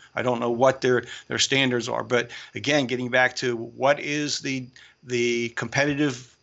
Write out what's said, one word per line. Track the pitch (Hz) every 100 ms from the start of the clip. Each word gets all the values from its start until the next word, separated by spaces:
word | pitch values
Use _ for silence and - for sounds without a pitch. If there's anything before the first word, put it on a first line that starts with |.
| -
I | -
don't | 120 120
know | 120
what | 117 131 131
their, | 131 123 117 - -
their | 117
standards | - 135 131 123 117
are. | 117
But | 113 120 120 - -
again, | - 107 147 127
getting | 123 123
back | 127 127 -
to | 127 117
what | 117 117 131 147
is | 143 147 147 -
the, | 143 135 127 - - _
the | 123 123 120 117 117
competitive | - 117 139 147 143 147 123 - _